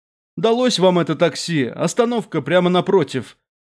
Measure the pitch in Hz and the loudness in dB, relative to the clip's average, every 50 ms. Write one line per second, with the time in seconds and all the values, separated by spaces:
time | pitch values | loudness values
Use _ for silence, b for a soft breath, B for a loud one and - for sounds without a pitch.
0 | _ _ _ _ _ _ - 170 175 226 226 247 254 247 - 175 180 185 180 175 | _ _ _ _ _ _ -10 -2 0 0 2 2 2 0 2 4 2 4 4 2
1 | 160 - 156 131 175 165 - - - - 165 147 123 113 - - 143 170 - - | 0 0 0 0 0 -2 -2 -4 -8 -4 -2 -2 -2 -2 -4 -4 -4 -4 0 0
2 | 233 233 240 226 - - - 160 131 147 175 180 180 175 180 180 - - 196 190 | 0 0 0 -4 -6 -4 -6 -6 -2 0 2 2 2 2 2 0 0 2 2 2
3 | 143 - - 127 107 - - _ _ _ _ _ _ | 2 0 -4 -8 -8 -10 -18 _ _ _ _ _ _